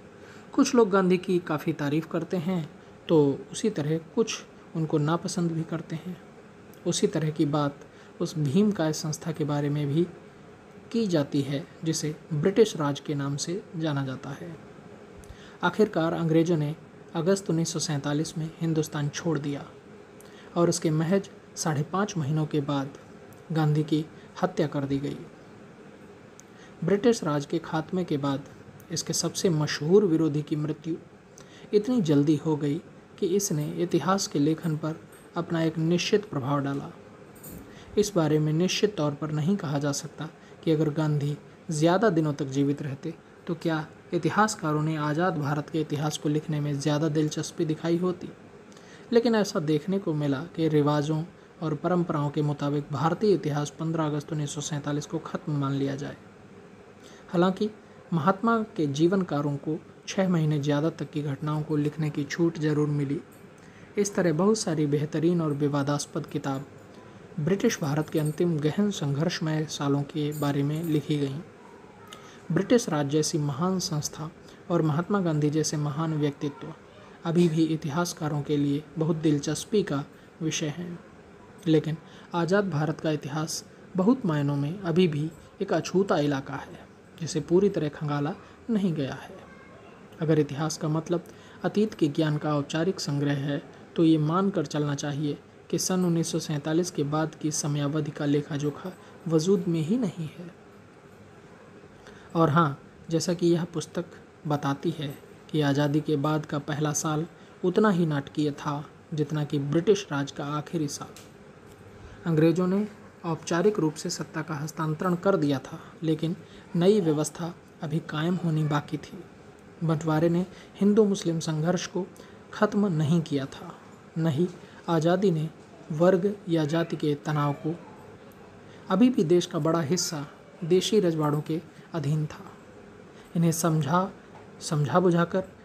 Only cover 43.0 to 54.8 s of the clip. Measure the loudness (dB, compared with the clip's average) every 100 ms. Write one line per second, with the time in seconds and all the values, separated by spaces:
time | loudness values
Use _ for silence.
43 | -10 -12 -16 -12 -8 -4 -2 -2 -4 -14
44 | -6 -2 0 2 2 0 -2 0 0 0
45 | -2 0 0 0 -2 -2 -2 -4 -2 -2
46 | -2 -2 -2 -2 -2 -2 -2 -2 0 2
47 | 2 2 0 -2 -6 -4 -2 -2 0 0
48 | 0 -2 -8 -16 -20 -20 -20 -20 -20 -20
49 | 0 2 4 2 2 0 0 0 0 -2
50 | 0 0 0 -2 -4 0 2 4 4 2
51 | 2 -2 -4 -12 -20 -8 -4 -2 2 2
52 | 2 0 0 0 0 0 -2 -2 -2 0
53 | 0 2 4 4 2 -2 -4 -4 -2 0
54 | 0 -2 -4 -4 -4 -6 -6 -4